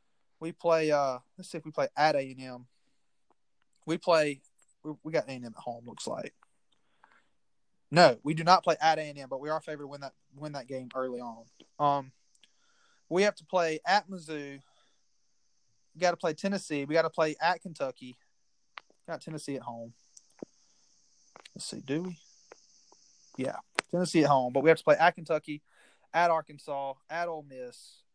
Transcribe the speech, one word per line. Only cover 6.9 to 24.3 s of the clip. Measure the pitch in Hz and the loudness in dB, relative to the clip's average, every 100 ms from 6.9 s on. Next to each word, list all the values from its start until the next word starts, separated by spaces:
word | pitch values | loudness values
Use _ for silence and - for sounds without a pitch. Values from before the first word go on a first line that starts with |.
| _ _ _ _ _ _ _ _ _ - | _ _ _ _ _ _ _ _ _ 0
No, | 160 160 117 | 8 8 8
we | 143 | -2
do | 160 | 0
not | 165 180 | 6 6
play | - 160 | 6 2
at | 160 156 | 2 2
A | |
and | 151 143 | -2 -10
M, | 131 | -10
but | 131 | -8
we | 147 | -4
are | 156 | -6
favored | 156 147 | -6 -12
to | 139 | -12
win | 143 | -12
that, | 135 - _ 135 | -14 -16 _ -14
win | 151 | -10
that | 143 123 | -10 -8
game | 131 127 | -10 -8
early | 131 131 123 | -6 -6 -6
on. | 120 113 117 _ - - | -10 -14 -18 _ -16 -2
Um, | 147 143 131 - _ _ _ _ _ _ _ _ - | 0 0 -4 -18 _ _ _ _ _ _ _ _ -2
we | 170 | 2
have | 208 202 | 2 0
to | 160 | -2
play | 185 165 156 170 | 0 0 0 2
at | 202 190 | 2 2
Mizzou. | 185 156 151 143 139 _ _ _ _ _ _ _ _ _ _ _ _ _ 160 | -12 -10 -10 -10 -14 _ _ _ _ _ _ _ _ _ _ _ _ _ 0
We | |
gotta | 175 170 | 0 2
play | 170 | -2
Tennessee. | 151 196 196 - 147 139 | -2 -2 -2 -4 -4 0
We | |
gotta | 160 160 | 2 2
play | - 156 151 | 2 0 2
at | 165 175 | 0 0
Kentucky. | 185 156 135 - 127 123 _ _ _ _ _ - - _ - | -4 -6 -6 -8 -16 -18 _ _ _ _ _ -20 -20 _ -12
Got | 151 | -12
Tennessee | - 156 - 175 | -10 -12 -8 -8
at | |
home. | 123 117 117 - _ - _ - - _ _ _ _ _ _ _ _ - - - | -8 -14 -14 -18 _ -20 _ -18 -18 _ _ _ _ _ _ _ _ -20 -20 -14
Let's | - | -12
see, | - | -12
do | 135 151 | -6 -6
we? | 185 165 _ _ - - _ _ _ _ _ _ _ - | -6 -12 _ _ -20 -20 _ _ _ _ _ _ _ -8
Yeah, | - - - - - | -8 -8 -12 -10 -6
Tennessee | 175 180 165 | -4 0 4
at | |
home. | 143 | 4